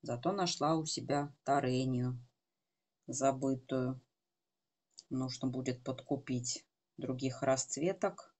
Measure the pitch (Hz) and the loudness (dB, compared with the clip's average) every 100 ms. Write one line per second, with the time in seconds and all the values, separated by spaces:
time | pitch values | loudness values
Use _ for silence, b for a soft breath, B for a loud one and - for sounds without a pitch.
0 | 156 123 160 143 175 - 147 160 156 - | -4 -2 0 2 0 2 2 2 0 -4
1 | - 143 143 - - 139 127 127 131 127 | 0 0 0 -6 2 4 4 2 2 2
2 | 123 123 - _ _ _ _ _ _ _ | 0 -2 -10 _ _ _ _ _ _ _
3 | - - 135 131 135 131 - 131 127 131 | -8 2 2 4 0 0 0 0 0 -2
4 | _ _ _ _ _ _ _ _ _ - | _ _ _ _ _ _ _ _ _ -20
5 | - 131 131 - 131 127 127 123 - 127 | -6 -2 -2 -2 -2 -2 -2 -4 -4 -8
6 | - 139 - 127 123 - _ _ _ - | -4 -4 0 -2 -2 -6 _ _ _ -8
7 | 139 127 135 127 139 131 - - 165 190 | -4 -2 -2 0 2 2 2 0 -2 0
8 | 196 180 - _ | -2 -4 -18 _